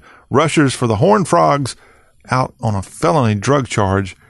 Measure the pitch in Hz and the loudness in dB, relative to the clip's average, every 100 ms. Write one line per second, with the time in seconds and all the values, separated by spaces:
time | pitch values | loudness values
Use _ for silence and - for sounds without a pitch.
0 | - - _ 123 156 170 139 - 120 104 | -8 -20 _ 0 2 2 0 0 -2 0
1 | 170 208 165 170 156 143 131 - _ _ | 2 2 2 2 2 0 -2 -10 _ _
2 | _ _ - 127 135 - 113 101 - - | _ _ -6 -4 -4 -4 -4 -4 -6 -4
3 | 165 165 113 104 107 143 123 - 98 98 | -2 0 0 0 0 0 -2 -2 0 0
4 | 95 - | -2 -10